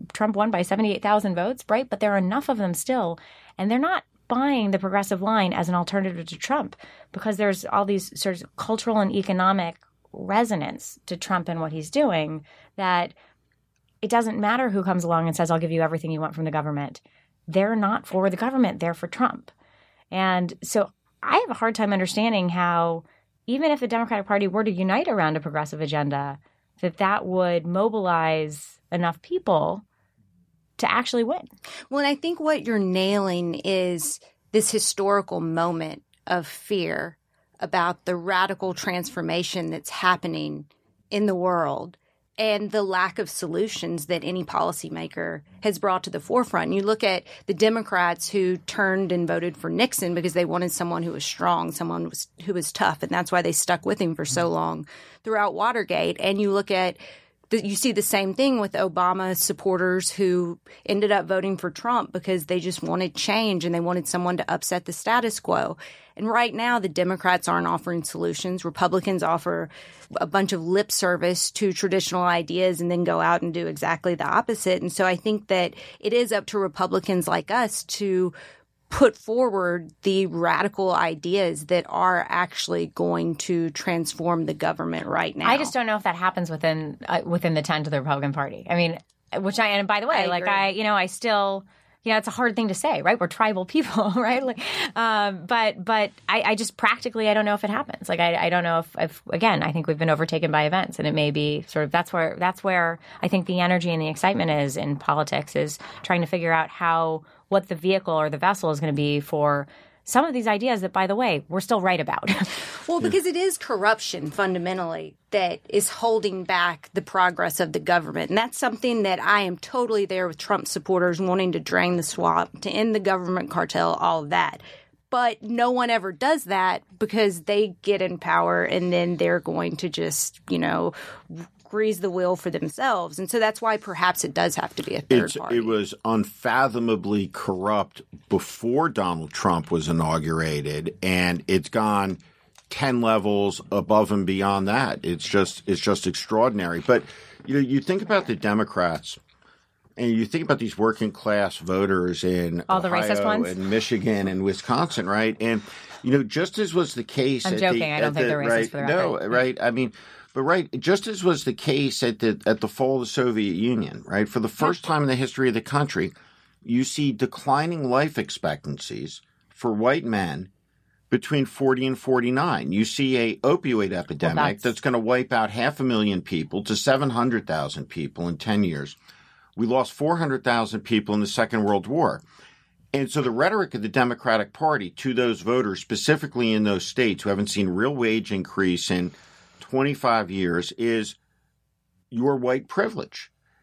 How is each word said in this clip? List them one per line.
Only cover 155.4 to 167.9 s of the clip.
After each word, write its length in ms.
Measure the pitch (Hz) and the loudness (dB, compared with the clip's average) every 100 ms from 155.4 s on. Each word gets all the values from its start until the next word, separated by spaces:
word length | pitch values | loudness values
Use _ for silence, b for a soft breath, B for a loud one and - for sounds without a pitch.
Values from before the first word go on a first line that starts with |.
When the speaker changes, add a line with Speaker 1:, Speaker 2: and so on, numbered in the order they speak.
| 113 113 B B B B | 0 -2 B B B B
Speaker 3:
you 100 | 123 | 2
know, 100 | 139 | 2
just 360 | 110 151 185 214 | 2 -2 -2 -2
as 140 | 190 | -2
was 220 | 170 151 | 0 0
the 100 | 123 | -4
case 400 | - 143 131 127 | -6 0 0 0
Speaker 1:
I'm 80 | 190 | -2
Speaker 3:
at 80 | 185 | 0
Speaker 1:
joking. 200 | 185 - | 2 2
Speaker 3:
the, 120 | 151 | 0
Speaker 1:
I 80 | 151 | 0
don't 80 | 147 | 0
Speaker 3:
at 60 | |
Speaker 1:
think 100 | 147 | 0
Speaker 3:
the, 40 | 120 | 0
Speaker 1:
they're 100 | 143 | 0
racist 100 | 117 | 2
Speaker 3:
right, 220 | 117 110 | 2 0
Speaker 1:
for 60 | 143 | -2
the 80 | 139 | 0
Speaker 3:
no, 260 | 175 175 | 0 0
Speaker 1:
record. 160 | - 101 | -2 0
Speaker 3:
right. 280 | 123 127 - | 2 2 2
I 100 | 120 | 0
mean, 220 | 117 123 B B B B | 0 -2 B B B B
but 120 | 139 | -2
right, 360 | 139 180 - 131 | 2 2 0 -2
just 260 | 170 202 220 | 2 2 0
as 140 | 196 | -2
was 220 | 180 156 | 0 2
the 80 | 131 | 0
case 500 | 107 - 139 139 - | -2 0 2 0 0
at 180 | 120 107 | 0 2
the, 200 | 113 104 - | 0 2 2
at 160 | 110 | 2
the 60 | 107 | 0
fall 260 | - 131 | 0 0
of 60 | 135 | 0
the 60 | 120 | 0
Soviet 480 | - 123 110 101 | 0 2 2 0
Union, 480 | 87 117 113 76 - - | 0 0 0 -2 -8 -2
right? 200 | 98 107 | 0 0
For 140 | 123 | 0
the 80 | 107 | -2
first 340 | - 156 175 | 2 0 2
time 200 | - 156 | 0 0
in 60 | 139 | 2
the 60 | |
history 340 | 127 131 - 127 | 0 -2 0 0
of 60 | |
the 60 | 110 | 0
country, 540 | - 143 143 85 90 b b b b b | 0 -2 0 -2 -4 b b b b b
you 220 | - 120 | -2 0
see 280 | 131 - 143 | 0 0 -2
declining 800 | 110 127 - 143 139 165 165 131 | 0 -2 -2 0 2 2 -2 2